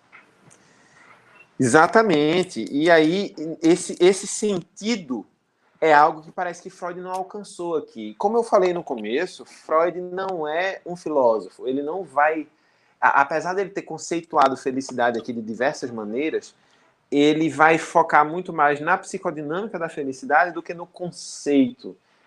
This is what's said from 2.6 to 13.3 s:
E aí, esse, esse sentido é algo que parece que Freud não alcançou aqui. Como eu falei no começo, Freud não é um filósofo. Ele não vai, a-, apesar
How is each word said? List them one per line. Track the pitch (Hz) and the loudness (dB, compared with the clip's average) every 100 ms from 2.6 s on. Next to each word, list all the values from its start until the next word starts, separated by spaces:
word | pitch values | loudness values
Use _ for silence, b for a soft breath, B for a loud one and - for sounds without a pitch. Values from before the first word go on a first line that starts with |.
| 110 | -6
E | 139 165 | 0 4
aí, | 165 156 185 196 - 160 151 | 6 6 2 -4 -8 -10 0
esse, | 160 175 - 180 | 4 4 0 2
esse | 175 196 202 | 4 4 -2
sentido | - 214 185 - - 208 233 143 117 - _ _ _ _ - | -4 -2 -4 -6 -10 -4 -4 -4 -10 -10 _ _ _ _ -2
é | 160 | 4
algo | 147 156 156 | 6 6 2
que | 160 | -12
parece | - 175 175 | -8 -8 -8
que | 185 | -16
Freud | - 175 175 | -12 -12 -10
não | 180 | -8
alcançou | 185 185 208 196 - 175 156 | -8 -8 -10 -14 -10 -4 -4
aqui. | 139 113 107 107 | -6 -12 -12 -2
Como | 208 233 | 0 0
eu | |
falei | 226 208 185 | 2 2 2
no | 175 | -2
começo, | 165 123 104 127 180 - | -6 -6 -4 -2 -4 -8
Freud | 117 - - 160 170 170 | -20 -18 -2 0 0 -2
não | 180 185 190 185 151 | -10 -8 -6 -6 -4
é | 160 190 - 160 | -4 -4 -6 -12
um | 175 | -10
filósofo. | 165 151 120 110 90 - 117 | -4 2 4 2 -4 -10 -6
Ele | 135 | -4
não | 143 180 | -4 -8
vai, | 165 135 151 160 147 _ _ _ _ - | -4 2 2 0 -8 _ _ _ _ 0
a-, | 120 - | 2 4
apesar | 143 | 2